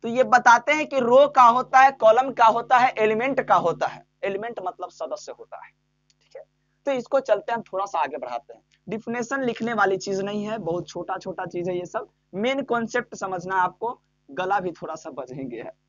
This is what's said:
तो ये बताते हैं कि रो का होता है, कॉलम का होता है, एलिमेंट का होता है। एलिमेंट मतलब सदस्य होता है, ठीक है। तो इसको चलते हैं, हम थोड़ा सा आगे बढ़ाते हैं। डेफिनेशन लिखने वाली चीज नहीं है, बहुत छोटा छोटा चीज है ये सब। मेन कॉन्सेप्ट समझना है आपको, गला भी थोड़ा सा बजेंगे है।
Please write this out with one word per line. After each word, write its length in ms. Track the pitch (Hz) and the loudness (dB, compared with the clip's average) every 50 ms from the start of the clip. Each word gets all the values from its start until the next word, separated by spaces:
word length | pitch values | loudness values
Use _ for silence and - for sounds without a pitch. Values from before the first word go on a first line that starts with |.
| - | -8
तो 40 | |
ये 160 | 226 233 254 254 | -4 0 0 2
बताते 500 | 220 233 240 - 240 233 233 - - 294 | 4 4 6 8 6 6 6 4 0 0
हैं 140 | 302 302 | 0 0
कि 120 | - 294 269 | -2 -2 -2
रो 280 | 240 233 240 269 294 | 2 6 6 6 6
का 160 | 277 285 277 247 | 6 6 6 6
होता 360 | 233 226 254 254 - - 262 | 8 6 4 -2 2 4 6
है, 120 | 269 277 | 6 6
कॉलम 400 | 269 _ - 220 220 240 262 269 | 4 _ 4 6 6 6 2 -2
का 140 | 240 - 233 | 2 4 4
होता 320 | 226 214 233 226 - 254 | 4 4 2 0 2 4
है, 160 | 247 247 254 - | 4 4 2 2
एलिमेंट 440 | - 220 214 214 214 247 269 269 262 254 | 0 0 2 2 0 0 -2 -2 -2 2
का 80 | - 202 | 2 2
होता 320 | 175 170 170 160 151 160 | 4 4 0 -2 0 -4
है। 180 | 127 - - _ _ _ _ - | -6 -6 -10 _ _ _ _ -6
एलिमेंट 360 | 196 196 196 214 233 233 214 185 | -6 -4 -4 -8 -8 -10 -8 -10
मतलब 260 | 180 175 - 180 180 | -10 -8 -10 -14 -14
सदस्य 420 | - - 165 135 151 147 - - | -10 -10 -8 -8 -8 -10 -10 -16
होता 340 | 120 _ 113 _ - 82 - | -16 _ -16 _ -18 -18 -18
है, 60 | - _ _ _ _ _ _ _ _ | -20 _ _ _ _ _ _ _ _
ठीक 260 | _ _ _ _ _ | _ _ _ _ _
है। 80 | - - _ _ _ _ _ _ _ _ | -20 -20 _ _ _ _ _ _ _ _
तो 60 | 285 | -4
इसको 280 | 277 254 233 - 294 269 | -4 -4 -4 -2 -2 -2
चलते 320 | 269 - 214 202 - - | 2 2 0 0 0 -6
हैं, 60 | 233 | -6
हम 60 | 226 202 _ - | -6 -8 _ -6
थोड़ा 120 | 190 196 | -6 -6
सा 140 | 202 - 170 | -4 -2 -4
आगे 180 | 151 139 143 | -4 -4 -4
बढ़ाते 360 | 147 123 123 123 120 _ _ 117 | -10 -10 -8 -10 -10 _ _ -20
हैं। 100 | 113 _ _ _ _ _ - | _ _ _ _ _ _ -12
डेफिनेशन 540 | 196 214 - 233 233 240 233 233 277 269 262 | -12 -10 -8 -8 -8 -8 -6 -6 -4 -4 -4
लिखने 300 | 240 226 - 226 233 233 | -4 -4 -4 -6 -4 0
वाली 240 | 214 196 196 190 | 0 0 0 0
चीज 240 | 185 - 202 196 190 | -2 -4 -6 -6 -4
नहीं 240 | 196 202 208 208 208 | -4 -6 -6 -6 -6
है, 120 | 214 220 | -6 -8
बहुत 300 | 233 180 165 170 175 175 | -8 -6 -6 -6 -6 -8
छोटा 300 | - - 185 175 175 185 | -10 -12 -14 -10 -8 -10
छोटा 280 | 185 - 190 175 - 185 | -10 -10 -12 -10 -10 -10
चीज 240 | 175 - 175 175 185 | -10 -8 -8 -6 -4
है 80 | 180 175 | -6 -6
ये 60 | 180 | -8
सब। 240 | 175 - 226 403 _ _ _ _ _ - | -6 -8 -10 -10 _ _ _ _ _ -8
मेन 300 | 185 214 254 269 277 269 | -4 -2 -2 -2 -2 -4
कॉन्सेप्ट 520 | - 240 233 226 220 - 262 226 _ - | -2 -4 -4 -4 -4 -4 -6 -6 _ -12
समझना 400 | 190 202 190 185 180 170 185 190 | -12 -10 -8 -8 -8 -6 -4 -2
है 60 | 190 | 0
आपको, 400 | 180 180 175 _ 220 233 254 _ _ _ _ _ _ _ | 0 -2 -4 _ -8 -8 -8 _ _ _ _ _ _ _
गला 280 | 139 139 185 185 196 208 | -8 -8 -4 -2 -2 -2
भी 120 | 180 180 | -4 -6
थोड़ा 240 | 160 - 175 156 160 | -10 -10 -12 -12 -12
सा 140 | 160 - 160 | -12 -12 -14
बजेंगे 520 | 135 127 131 127 127 147 135 123 117 110 | -12 -12 -12 -12 -12 -12 -10 -10 -10 -12
है। 100 | 123 110 - _ _ | -12 -14 -16 _ _